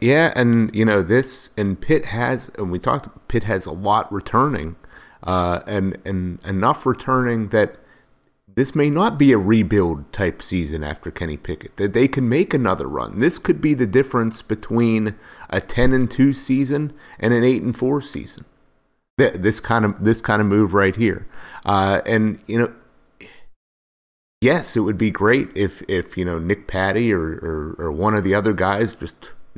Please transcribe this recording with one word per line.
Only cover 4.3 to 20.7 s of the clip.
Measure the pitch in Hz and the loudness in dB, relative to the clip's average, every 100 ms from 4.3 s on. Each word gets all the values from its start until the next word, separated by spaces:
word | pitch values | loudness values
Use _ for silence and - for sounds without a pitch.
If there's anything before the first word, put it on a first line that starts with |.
| 117 147 104 78 87 - - - - | 0 2 0 -6 -12 -20 -20 -20 -12
uh, | - 92 87 87 - | -2 0 0 -2 -2
and, | 104 95 - 95 | -2 -2 -4 -6
and | 95 90 85 95 | -6 -6 -8 -6
enough | 95 120 151 131 | 0 0 0 -2
returning | - - 131 123 117 101 | -2 0 0 0 -2 0
that | 110 101 - _ _ _ _ _ _ _ | 2 0 -2 _ _ _ _ _ _ _
this | - 139 | -2 -2
may | 151 147 | 0 0
not | 147 226 147 | 2 0 4
be | 139 | 6
a | 110 | 6
rebuild | 95 113 90 104 87 73 73 | 4 4 4 2 2 -2 -8
type | - 90 - | -2 -2 -2
season | - 92 73 78 | -6 -4 -4 -6
after | 73 78 82 | -8 -8 -12
Kenny | - 85 73 | -8 -8 -8
Pickett, | - 78 - - | -8 -10 -12 -4
that | 101 | 0
they | 113 135 | 2 2
can | 139 120 | 2 0
make | 143 208 | 2 0
another | 143 104 92 67 | 0 0 0 -4
run. | 69 55 98 | -6 -6 0
This | 151 - | 0 0
could | - 151 | -2 0
be | 151 | 2
the | 135 113 | 2 2
difference | 127 135 120 113 - | 2 2 0 -2 -4
between | - 107 - 117 117 110 107 104 - - - | -8 -8 -2 0 2 2 -2 -6 -18 -20 -6
a | 95 | -6
ten | - 120 127 | -2 4 4
and | 131 123 | 4 2
two | - 139 | 2 2
season | 135 - 135 135 143 151 - - - | 2 -2 0 0 -2 -4 -10 -20 -4
and | 113 | 0
an | 120 | 4
eight | 127 123 | 4 2
and | 123 113 | -2 -2
four | 127 143 | -2 -2
season. | - - - - - _ _ _ _ _ _ - | -4 -12 -12 -18 -20 _ _ _ _ _ _ 2
Th-, | 127 | 2
this | 104 101 - | 4 -2 -2
kind | - 113 | -2 0
of, | 107 95 | 0 0
this | 104 110 | 0 0
kind | - 107 | 0 0
of | 104 | 4
move | 104 101 | 4 4